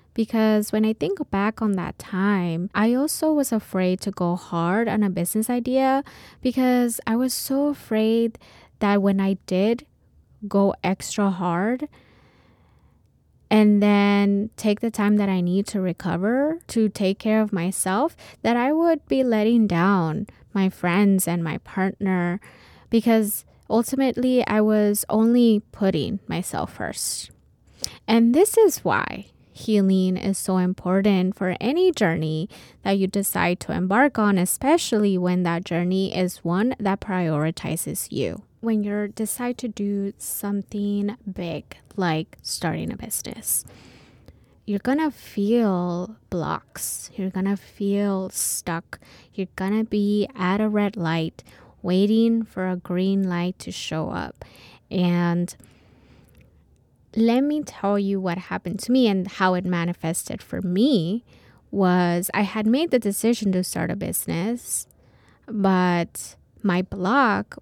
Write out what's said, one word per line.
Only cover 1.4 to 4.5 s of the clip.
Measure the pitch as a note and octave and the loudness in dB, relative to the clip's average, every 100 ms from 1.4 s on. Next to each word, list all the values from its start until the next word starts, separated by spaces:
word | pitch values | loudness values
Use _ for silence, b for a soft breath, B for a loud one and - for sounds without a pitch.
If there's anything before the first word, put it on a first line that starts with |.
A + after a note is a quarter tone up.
| G3+ - | -2 -2
on | A3 | -2
that | F#3+ E3+ - | -2 -4 -10
time, | - F#3 G3 G3 F3 E3 F3+ | -8 -2 0 2 0 -2 -4
I | - A3 | 0 2
also | B3 D4 - D#4 | 2 0 0 0
was | D4+ C4+ | 0 0
afraid | A3 - F#3+ F#3 F#3 | -2 -4 -2 0 0
to | - | -4
go | - F3 | -4 -2
hard | F3 - | -2 -4